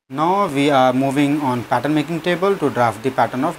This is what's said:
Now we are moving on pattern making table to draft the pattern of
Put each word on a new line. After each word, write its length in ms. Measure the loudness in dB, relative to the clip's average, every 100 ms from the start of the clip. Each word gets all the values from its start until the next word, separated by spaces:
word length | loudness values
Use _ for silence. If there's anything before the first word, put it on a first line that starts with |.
| -12
Now 380 | -4 0 0 0
we 160 | 0 2
are 240 | 4 4
moving 380 | 2 0 2 0 0
on 200 | -2 -4
pattern 320 | -2 -2 0 -2
making 240 | -2 -4
table 340 | -2 0 0 0
to 140 | 0
draft 320 | 2 0 0
the 100 | -4
pattern 320 | -2 -2 -2
of 120 | -4